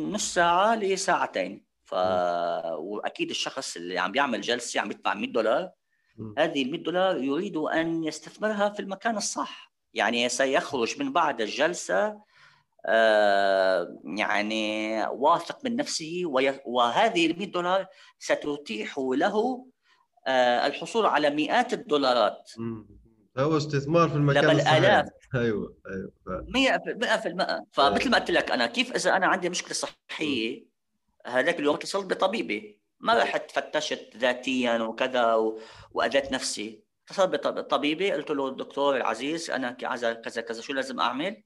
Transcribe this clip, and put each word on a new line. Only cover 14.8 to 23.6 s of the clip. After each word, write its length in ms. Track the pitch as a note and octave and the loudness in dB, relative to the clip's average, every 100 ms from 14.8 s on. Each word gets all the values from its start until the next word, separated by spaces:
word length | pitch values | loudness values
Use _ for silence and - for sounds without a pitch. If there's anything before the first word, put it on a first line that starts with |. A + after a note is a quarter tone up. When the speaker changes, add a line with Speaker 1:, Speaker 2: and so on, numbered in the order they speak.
| G#2+ A2 F#2 | -4 -2 -4
Speaker 1:
واثق 580 | G#2 C#3+ E3 - - | 0 2 2 0 -6
من 120 | B2+ A#2 | -4 -2
نفسه، 460 | D3 - D#3 F3 | -2 -4 -6 -6
وي-، 360 | F3 C3 C3+ C3+ - | -2 2 0 0 -2
وهذه 640 | B2 A#2+ C#3+ A3 F3+ E3 | 2 2 4 2 4 2
المية 220 | E3+ G3 | 0 -4
دولار 340 | F3 F3 F#3+ F#3 - - - | -2 0 0 -2 -14 -20 -8
ستتيح 800 | - D3 D3 C#3+ - G#3 - C#3+ | -2 -2 -2 -6 -6 -8 -6 -4
له، 680 | C3 C3 F#3+ G#3 B3 B3+ - _ _ _ _ _ - | -2 2 2 2 0 -2 -10 _ _ _ _ _ 0
آه، 400 | B2+ B2 G#2 C#3+ | 4 4 4 2
الحصول 400 | - E3 A#3 F#3 | -2 -4 2 2
على 240 | C#3 D3 | 4 2
مئات 420 | D3 D#3 A3+ B3 | 2 0 2 0
الدولارات. 800 | G#3 - D3 C3 B2 G#2 - - A#2 | -2 0 2 4 4 4 0 -14 -10
Speaker 2:
مم. 280 | A#2 A2 G2+ - - _ _ B2+ | -8 -8 -14 -20 -20 _ _ -2
هو 180 | D3 | 2
استثمار 520 | D#3 | 2